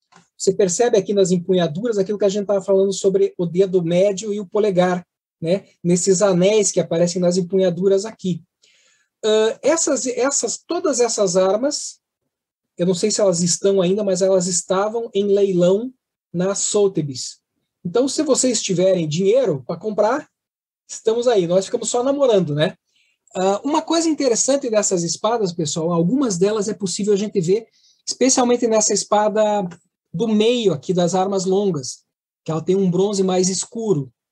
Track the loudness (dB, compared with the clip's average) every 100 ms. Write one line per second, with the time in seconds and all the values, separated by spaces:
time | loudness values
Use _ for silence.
0 | _ -20 _ -4 -2 0 0 0 2 0
1 | 2 0 2 0 0 0 0 -2 -2 -2
2 | -2 -2 0 0 -2 -2 2 2 2 0
3 | 0 2 0 -2 -2 0 0 0 0 2
4 | 2 0 -6 -6 -4 -2 0 2 0 -2
5 | -8 _ _ _ -4 -4 -4 _ -2 0
6 | 0 2 2 2 4 2 2 -2 -2 0
7 | 0 0 0 0 0 0 0 0 2 0
8 | -2 -8 -6 -6 -10 _ _ _ _ _
9 | _ _ 0 2 2 0 0 0 0 -2
10 | -2 -2 -2 -2 -4 -6 -6 -4 -2 0
11 | 0 0 0 2 2 2 -2 -4 -10 -16
12 | _ _ _ _ _ _ _ -4 -2 0
13 | 0 2 2 2 0 0 2 2 2 0
14 | 0 0 2 2 0 -4 -2 -2 -2 -4
15 | -4 -2 2 2 2 4 4 2 -2 -10
16 | _ _ _ -4 -4 -2 -2 0 0 0
17 | -6 -8 -12 -14 _ _ _ _ -4 0
18 | 0 0 0 2 2 -2 -2 0 2 2
19 | 0 0 2 2 2 -2 -6 -8 -4 0
20 | 0 0 -6 _ _ _ _ _ -20 -4
21 | -2 0 2 2 2 0 0 -4 -2 -2
22 | 0 2 4 4 2 0 -2 -4 _ _
23 | _ _ _ -2 0 0 0 -2 0 0
24 | 0 0 0 0 0 0 0 0 0 -2
25 | -4 -4 -2 -2 -2 -4 -4 -4 0 0
26 | 2 0 0 0 0 0 -4 -6 -6 -4
27 | -2 0 -2 -2 0 -2 -4 _ _ _
28 | -12 -2 0 2 2 0 2 0 0 -2
29 | 0 0 2 0 0 0 -4 -10 _ _
30 | _ -4 0 2 2 2 0 0 -2 0
31 | 0 0 0 -2 0 0 0 -4 -8 -14
32 | _ _ _ _ -6 -4 0 0 2 2
33 | 0 0 0 2 0 -2 -8 -6 -2 -2
34 | -4 _ _